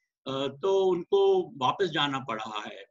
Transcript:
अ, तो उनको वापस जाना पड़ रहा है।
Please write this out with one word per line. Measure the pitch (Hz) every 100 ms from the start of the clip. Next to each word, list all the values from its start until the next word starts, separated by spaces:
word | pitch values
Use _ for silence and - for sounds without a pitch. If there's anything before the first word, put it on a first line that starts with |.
| _ _ 135
अ, | 135 139
तो | 139 196 196
उनको | 190 175 175 202 196 190 180 139
वापस | 127 147 185
जाना | 151 143 135
पड़ | 123 110
रहा | 110 107
है। | 110 98 101